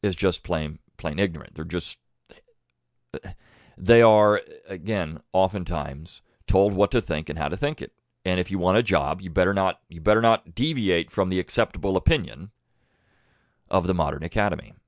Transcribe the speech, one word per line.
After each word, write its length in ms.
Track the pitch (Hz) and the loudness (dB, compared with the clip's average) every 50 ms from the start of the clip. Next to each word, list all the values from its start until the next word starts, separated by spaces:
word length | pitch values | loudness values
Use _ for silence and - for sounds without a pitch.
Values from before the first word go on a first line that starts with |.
| - | -2
is 140 | 104 185 | -2 -2
just 260 | - - 95 85 - _ | 2 0 0 0 0 _
plain, 360 | - 90 78 78 76 78 - _ _ _ | -4 -4 -4 -4 -6 -8 -12 _ _ _
plain 220 | _ - 82 73 80 | _ -8 -6 -2 0
ignorant. 360 | 101 98 82 78 - - - | -2 -2 -2 -8 -14 -14 -10
They're 100 | - 80 | -10 -10
just, 340 | 85 80 90 - - - _ _ _ _ _ _ _ - - _ _ _ _ _ _ _ _ _ _ _ _ _ _ - - _ - - - _ _ _ _ _ _ _ - | -6 -6 -6 -6 -6 -12 _ _ _ _ _ _ _ -20 -20 _ _ _ _ _ _ _ _ _ _ _ _ _ _ -16 -14 _ -14 -18 -18 _ _ _ _ _ _ _ -10
they 240 | - 92 117 117 117 | 2 6 6 8 8
are, 380 | 113 107 107 104 107 104 98 - - 76 76 _ - | 8 8 6 6 6 4 2 0 -6 -20 -20 _ -12
again, 520 | 98 90 - 101 110 101 87 78 78 - _ _ - | -12 -10 -6 -4 -4 -2 -4 -4 -8 -12 _ _ 0
oftentimes 880 | 90 95 92 98 101 90 - 87 80 69 69 69 69 80 82 - - _ _ _ _ _ - | 0 0 2 0 -4 -6 -4 -4 -4 -4 -6 -10 -12 -14 -16 -18 -20 _ _ _ _ _ 0
told 240 | - 95 98 104 101 | 2 4 4 4 4
what 180 | 92 101 101 | 2 0 2
to 100 | - 123 | 2 -2
think 300 | 101 - 82 76 80 - | -2 0 -4 -4 -4 -6
and 80 | 76 82 | -6 -4
how 100 | 76 73 | -4 -4
to 80 | 80 | -4
think 240 | 104 135 143 156 - | -4 -4 -6 -4 -6
it. 120 | - - _ _ _ _ _ _ _ | -12 -14 _ _ _ _ _ _ _
And 160 | 92 90 90 | -2 -2 -2
if 100 | 90 - | -2 -2
you 80 | 95 95 | -2 0
want 200 | 87 90 92 110 | 0 2 2 2
a 40 | 117 | 2
job, 380 | 110 95 80 69 69 78 92 | 2 0 0 0 0 -6 -6
you 100 | 95 90 | -8 -4
better 240 | 78 95 90 92 101 | 0 0 2 2 2
not, 260 | 98 95 92 87 _ _ _ | 0 0 -2 -2 _ _ _
you 120 | 82 82 | -16 -4
better 200 | 78 98 107 110 | 0 2 2 4
not 360 | 113 113 113 - _ - 85 | 4 2 2 2 _ -10 -6
deviate 520 | - 123 156 160 135 110 95 90 85 85 - | -4 -4 -2 -2 -2 0 2 2 2 0 -2
from 200 | - - 98 92 | -2 -2 -2 0
the 100 | 92 92 | 0 -2
acceptable 580 | 90 - - - 113 - - - - 101 95 | -2 -2 0 -2 -2 -2 -2 -6 -4 -2 -2
opinion 540 | 92 - - 170 147 92 73 57 65 82 104 _ _ _ _ _ _ _ _ _ _ _ _ _ _ _ _ _ _ _ _ _ _ _ _ | 2 2 2 2 2 -2 -8 -12 -14 -16 -18 _ _ _ _ _ _ _ _ _ _ _ _ _ _ _ _ _ _ _ _ _ _ _ _
of 160 | - 95 85 | -2 0 0
the 80 | 87 92 | 0 0
modern 300 | 87 80 71 76 71 76 | 0 0 -2 -2 -6 -8
academy. 480 | 85 - 107 101 104 85 73 55 58 - _ _ | -6 -2 -2 -2 -2 -2 -6 -10 -16 -20 _ _